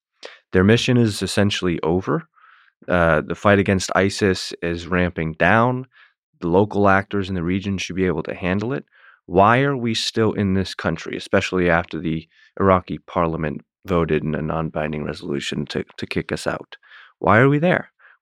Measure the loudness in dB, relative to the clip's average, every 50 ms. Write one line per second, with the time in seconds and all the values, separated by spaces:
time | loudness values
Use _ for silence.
0 | _ _ _ _ -20 -20 -20 -20 _ _ 2 4 6 6 6 4 4 2 2 4
1 | 4 2 0 -2 -6 -4 0 0 0 0 0 -2 -2 -2 -2 0 0 0 0 0
2 | 0 -2 -4 -4 -4 _ _ _ _ _ _ _ _ _ _ _ -6 -2 0 2
3 | 4 4 4 2 0 -2 -8 -2 2 4 4 4 4 2 2 0 0 0 0 2
4 | 2 2 0 0 2 2 2 0 -4 -10 -10 -6 -6 -4 -4 -4 -6 -2 0 0
5 | 0 0 -2 -4 -4 -4 -2 0 2 4 4 4 4 2 0 -4 -8 _ _ _
6 | -20 _ _ _ _ _ _ _ -4 2 4 4 2 2 2 2 2 4 4 2
7 | 0 _ -4 -6 -4 -4 -4 -4 -2 -2 -2 -2 -2 -2 -4 -4 -6 -6 -2 0
8 | 0 0 0 -2 -4 -8 -10 -6 -2 -2 -2 -2 -2 -4 -6 -8 -10 _ _ _
9 | _ -20 -20 _ _ 0 4 4 6 6 6 4 2 0 -2 -2 -2 -2 -2 -2
10 | -4 -4 0 0 0 0 2 0 0 0 2 0 -2 -4 -6 -6 -4 -4 -4 -4
11 | -6 -10 -10 -10 -8 0 0 0 0 0 0 0 2 4 2 2 0 -2 -8 -8
12 | -6 -4 -4 -4 -6 _ _ _ _ _ _ 0 2 4 4 4 2 -4 -12 -12
13 | _ -6 -2 -2 0 0 -2 -2 -4 -6 -6 -8 -14 _ _ _ _ -2 0 0
14 | 0 2 0 -2 -2 -2 -4 -4 -4 -4 -4 -4 -4 -4 -4 -6 -6 -4 -6 -6
15 | -6 -8 -8 -10 -8 -6 -6 -6 -6 -6 -6 -6 -8 -6 -6 -8 -8 _ -10 -14
16 | -12 -6 -6 -6 -6 -6 -8 -6 -6 -6 -6 -8 -10 _ -20 -20 _ _ -20 -20
17 | -20 _ _ _ 0 2 4 6 6 4 2 2 2 0 0 0 -2 -8 _ _
18 | _ -20 _ _